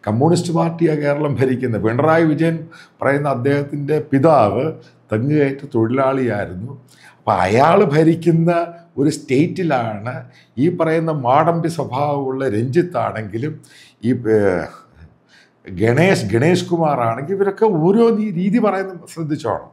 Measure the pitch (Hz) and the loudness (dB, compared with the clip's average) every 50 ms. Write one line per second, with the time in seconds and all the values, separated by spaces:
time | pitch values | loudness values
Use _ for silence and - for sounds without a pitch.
0 | - 107 107 117 143 165 - 175 - - 160 165 165 165 165 - 165 156 151 151 | -4 -2 0 2 4 4 4 2 0 -2 -2 0 -2 -2 0 0 0 0 0 0
1 | 147 143 143 143 151 147 127 101 139 127 127 117 127 120 110 101 92 110 117 127 | 0 -2 0 0 -2 -2 0 0 0 0 0 -2 -2 -4 -2 -2 -2 0 0 2
2 | - 160 160 165 170 156 147 139 160 165 165 160 165 165 - - - _ _ _ | 2 4 4 4 4 2 2 2 0 0 -2 -4 -8 -14 -20 -20 -20 _ _ _
3 | - 131 139 143 147 147 135 123 120 139 143 143 143 143 - 143 143 139 151 151 | -2 0 0 0 0 -2 -2 -2 0 0 0 0 -2 -6 -8 -8 -4 -2 -2 -4
4 | 151 - 135 139 139 165 156 135 110 101 98 113 143 160 160 - - - _ _ | -2 0 0 2 4 6 6 6 4 2 2 -2 -4 -4 -6 -10 -18 -20 _ _
5 | _ _ 107 110 127 143 151 151 143 135 135 139 - 139 - 113 113 113 123 139 | _ _ -4 -2 -2 0 2 2 2 0 -2 -6 -12 -4 -2 -2 0 0 0 0
6 | 135 131 135 135 127 117 104 104 95 82 87 90 110 123 - - _ _ _ _ | 0 0 0 0 -2 -2 -2 -4 -6 -8 -8 -12 -12 -12 -14 -18 _ _ _ _
7 | - - _ _ _ 113 104 92 90 95 104 120 143 160 175 - 208 160 143 156 | -20 -20 _ _ _ -2 0 2 2 2 4 4 4 4 4 4 4 4 4 4
8 | 160 160 165 165 - 170 165 165 165 175 175 170 170 - - - - _ _ 131 | 4 4 2 2 2 2 2 2 2 2 0 0 -2 -4 -10 -20 -20 _ _ -2
9 | 139 156 147 - - - 131 135 165 175 - - 180 156 143 123 117 113 107 101 | -2 -2 -2 -4 -4 0 2 2 2 0 -2 -4 -2 -2 -2 -2 -2 -4 -8 -8
10 | 101 123 127 160 - - _ - _ _ _ 113 135 175 170 175 165 160 160 165 | -10 -10 -10 -10 -16 -18 _ -20 _ _ _ -2 -2 -2 0 0 -2 0 0 -2
11 | 165 160 156 147 123 120 131 147 160 170 165 165 147 - - - 131 107 120 131 | -2 -2 -4 -2 0 2 2 4 4 2 0 0 -4 -4 -4 -6 -8 -6 -4 -4
12 | 147 151 143 143 139 131 131 135 135 131 104 107 120 135 127 175 170 175 - 120 | -2 -2 -2 -4 -4 -4 -4 -4 -4 -2 -2 -2 -4 0 0 0 0 0 -4 -4
13 | 110 104 98 107 110 98 92 113 131 156 156 - - - - - - - _ _ | -4 -4 -4 -6 -10 -8 -8 -6 -6 -8 -10 -12 -18 -20 -20 -20 -20 -20 _ _
14 | 107 117 127 123 117 110 110 107 101 95 90 85 76 - - - - _ _ - | -2 -2 -2 -2 0 2 2 4 4 2 2 0 -4 -8 -14 -20 -20 _ _ -20
15 | - - _ _ _ _ _ _ _ _ _ _ _ - 95 87 104 117 123 143 | -20 -20 _ _ _ _ _ _ _ _ _ _ _ -14 -4 0 2 2 4 4
16 | 170 190 190 - 113 98 104 117 135 165 180 175 180 - 175 165 165 151 143 127 | 4 4 4 2 0 0 0 2 2 2 2 0 0 -2 -2 0 0 0 0 0
17 | 120 113 113 123 147 160 196 196 196 196 196 - 220 220 190 156 156 180 202 233 | 0 -2 -2 -4 -6 -6 -2 -2 -2 -2 0 2 2 2 2 2 2 2 4 4
18 | 233 226 220 208 214 220 170 170 185 202 185 247 220 202 185 190 190 190 185 170 | 4 4 2 0 -2 -4 -4 -2 -2 0 0 2 0 0 0 -2 -6 -8 -10 -16
19 | - - - 160 165 143 156 - - 113 95 - - - | -18 -16 -12 -10 -6 -6 -6 -4 -4 -4 -6 -6 -8 -14